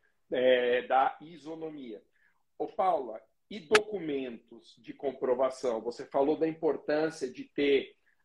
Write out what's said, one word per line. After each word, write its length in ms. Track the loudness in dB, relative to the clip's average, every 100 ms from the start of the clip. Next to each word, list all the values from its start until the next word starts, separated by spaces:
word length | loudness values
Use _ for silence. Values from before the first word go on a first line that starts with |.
| _ _ -6
é, 500 | 2 4 4 4 0 2
da 300 | 2 2 -2
isonomia. 840 | -18 -16 -14 -10 -12 -12 -14 -14 _ _ _ _ _ -10
Ô, 80 | -8
Paula, 540 | 0 2 2 -2 -10 _ _ -14
e 120 | -10
documentos 1120 | 4 4 4 -6 -4 -4 -4 -10 _ -20 -20 -20
de 100 | -18
comprovação? 880 | -6 -6 -2 0 2 2 0 -2 -2
Você 220 | -4 -8
falou 320 | -4 0 2 2
da 120 | 0
importância 840 | 0 -2 -2 -2 0 0 -4 -8
de 140 | -8
ter 500 | -10 0 2 2 0 _ _ _